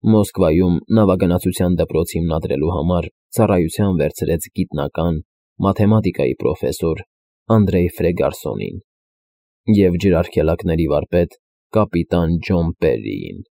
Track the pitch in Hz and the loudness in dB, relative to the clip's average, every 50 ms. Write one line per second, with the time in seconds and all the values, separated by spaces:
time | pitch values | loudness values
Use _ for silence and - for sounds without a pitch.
0 | - 110 110 107 101 - - - 92 82 78 85 92 90 87 80 - _ - 113 | 2 2 2 2 2 0 0 0 0 2 4 2 2 2 2 0 -2 _ 2 2
1 | 107 95 92 92 98 87 87 90 - 92 90 - 92 87 90 85 80 85 - 80 | 4 2 2 2 2 0 0 0 0 -2 -2 0 0 0 2 0 -2 -2 0 -4
2 | 87 - - 82 82 85 80 80 78 87 - 69 76 82 87 78 76 87 90 87 | -4 -2 -4 -4 -2 -2 -2 -4 -4 -4 -4 -2 -2 -2 -2 -2 -2 0 0 -2
3 | 82 - _ _ _ _ - - 110 104 104 90 85 80 - - 107 98 92 82 | -2 -6 _ _ _ _ -2 0 2 2 2 2 0 0 -2 -2 0 0 2 0
4 | 71 76 - - - - 82 85 - - _ - 92 - - 76 71 71 _ - | 0 -2 -2 -4 -4 -2 -2 -4 -4 -8 _ -6 -6 -4 -4 -6 -6 -6 _ -2
5 | 80 87 82 76 - _ _ _ _ _ _ _ - 98 95 - 107 101 110 110 | -2 -2 -2 -2 -6 _ _ _ _ _ _ _ 0 0 2 2 2 2 4 2
6 | 95 95 85 - 69 62 65 - - - 73 - - 65 - - - 82 80 78 | 2 0 -2 -2 -2 -2 -2 -2 -2 -4 -2 -2 -4 -4 -4 -2 -2 -4 -4 -4
7 | - _ _ _ _ _ _ _ _ - 113 113 104 92 85 92 87 87 - - | -8 _ _ _ _ _ _ _ _ 0 2 2 4 4 2 2 0 0 -2 -2
8 | 87 85 87 87 73 69 69 - - 76 - 52 50 50 50 - _ _ _ _ | -2 -2 0 0 -2 -2 -2 -4 -10 -8 -8 -6 -8 -8 -10 -12 _ _ _ _
9 | _ _ _ _ _ _ _ _ _ _ _ _ _ - 110 101 98 92 87 87 | _ _ _ _ _ _ _ _ _ _ _ _ _ 2 4 4 6 4 2 2
10 | 92 101 90 82 85 - - - 78 78 82 - - 87 80 82 82 73 71 73 | 2 2 2 2 2 0 0 0 0 0 0 0 0 -2 0 0 0 0 0 -2
11 | - - - 87 - - - _ _ _ _ _ _ _ - 110 107 107 - 87 | -2 0 0 0 0 0 -2 _ _ _ _ _ _ _ 0 0 0 0 0 -4
12 | 82 - - 87 85 80 85 85 82 - 95 87 85 82 80 _ - 78 60 57 | -2 0 0 0 0 0 0 -2 -2 0 0 0 0 -2 -4 _ 0 0 0 0
13 | 52 53 50 50 50 50 50 50 - _ _ | -4 -8 -8 -8 -10 -12 -14 -16 -18 _ _